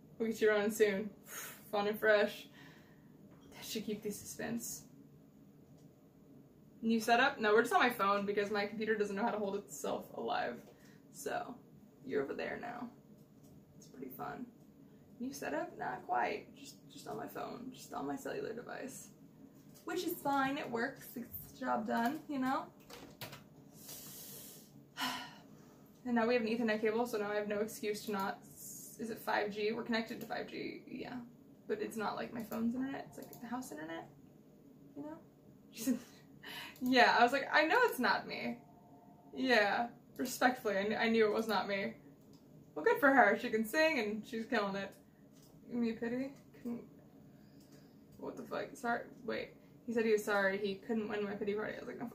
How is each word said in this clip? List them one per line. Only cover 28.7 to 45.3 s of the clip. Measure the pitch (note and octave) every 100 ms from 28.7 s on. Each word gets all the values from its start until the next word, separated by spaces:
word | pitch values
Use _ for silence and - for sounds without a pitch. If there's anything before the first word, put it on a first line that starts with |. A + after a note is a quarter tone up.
| - - -
is | A3
it | A3
five | - G#3+ G#3
G? | G3+ G#3
We're | A#3
connected | A3+ A3+ A3+ A3
to | -
five | - -
G, | - - - -
yeah. | - - - - - - - -
But | A3
it's | G#3 A3
not, | G3+ -
like, | A3+
my | A#3+
phone's | A3 A3+ A#3
internet. | B3 C4+ C#4 -
It's, | -
like, | - -
the | A3+
house | B3 C4
internet, | D4+ D#4+ E4 - - - - - - - - - -
you |
know? | D4+ D#4+ - - - - -
She's | - A3+ A3+ - - - -
<laughs> | - - - -
yeah, | B3+ B3+ G#3 G#3
I |
was | A#3+
like, | C4+ -
"I | - D#4
know | A4
it's | A#4+ -
not | A3 - -
me." | - A#3 A#3 - - - - - - -
Yeah. | - C4 A#3 G3+ - A#3+ - - -
Respectfully, | C4 - B3+ B3+ A3 F#3+
I |
kn-, | G3+ A3
I | A3+
knew | A3+ G#3+
it |
was | G#3+ A3+
not | G3 G3+
me. | G3 A3 - - - - - - - -
Well, | -
good | D4+ A#4+
for | C#4
her. | C4+ G#3 G#3+
She | B3
can | A3
sing | A3 D#4 D#4 D4+
and | G#3+ G#3+ -
she's | A3+ A3+
killing | A#3 G3+
it. | G3 G3 - - - -